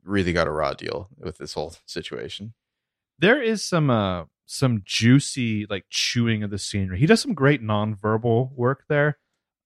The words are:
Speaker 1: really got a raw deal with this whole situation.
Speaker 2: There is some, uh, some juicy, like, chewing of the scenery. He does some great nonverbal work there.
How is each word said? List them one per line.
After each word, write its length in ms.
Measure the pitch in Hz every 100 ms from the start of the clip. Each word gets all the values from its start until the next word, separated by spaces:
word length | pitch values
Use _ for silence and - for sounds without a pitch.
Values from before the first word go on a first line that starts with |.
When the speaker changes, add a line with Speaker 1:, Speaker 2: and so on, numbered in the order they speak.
Speaker 1:
really 300 | 87 101 90
got 140 | 85 80
a 40 |
raw 220 | 76 73
deal 340 | - - - 92 -
with 200 | 90 -
this 160 | 80
whole 220 | - 78 - -
situation. 680 | 85 - 64 64 - 107 - _ _ _ _ _ _
Speaker 2:
There 240 | 170 294
is 220 | 226 214
some, 260 | - 170 147
uh, 360 | 113 98 90 80 _ _
some 340 | - 131 113 92
juicy, 840 | - 113 135 - - 117 107 104
like, 160 | 98 -
chewing 520 | - - 120 117 110
of 80 | 104
the 80 | 101
scenery. 400 | - 101 95 92
He 80 | 156
does 160 | 220
some 120 | 285 160
great 260 | 135 147
nonverbal 920 | 107 104 107 104 107 110 117 113 131
work 320 | 135 120 135 _
there. 300 | 147 147 - _ _ _ _